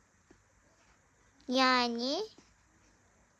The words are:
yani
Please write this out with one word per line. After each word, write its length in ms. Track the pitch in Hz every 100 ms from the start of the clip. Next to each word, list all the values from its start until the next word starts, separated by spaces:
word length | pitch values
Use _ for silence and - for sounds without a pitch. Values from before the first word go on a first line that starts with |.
| _ _ _ _ _ _ _ _ _ _ _ _ _ _ -
yani 760 | 254 254 254 240 233 254 311 440 - - _ _ _ _ _ _ _ _